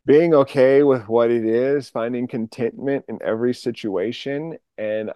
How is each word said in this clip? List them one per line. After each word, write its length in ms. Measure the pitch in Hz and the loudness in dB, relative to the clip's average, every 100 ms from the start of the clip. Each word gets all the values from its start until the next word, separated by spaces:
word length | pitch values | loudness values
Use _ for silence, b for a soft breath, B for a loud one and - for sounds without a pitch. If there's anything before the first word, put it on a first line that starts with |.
| - | 4
being 280 | 143 170 | 4 6
okay 500 | 151 139 143 131 139 | 4 2 4 4 6
with 240 | 143 131 104 | 4 2 0
what 220 | 117 117 | 0 2
it 140 | 120 | 2
is, 440 | 110 113 131 143 131 | 0 0 0 -2 -4
finding 380 | 120 113 123 123 | -6 -4 -4 -6
contentment 800 | 123 110 - 117 - 135 139 - | -6 -8 -6 -6 -6 -4 -4 -6
in 100 | 110 | -8
every 300 | 85 113 123 | -4 -2 -2
situation. 1080 | 123 127 113 110 92 101 123 139 139 160 160 _ - | -2 -6 -6 -6 -4 -4 -6 -8 -8 -8 -14 _ -10
And 340 | 107 107 110 | -6 -6 -6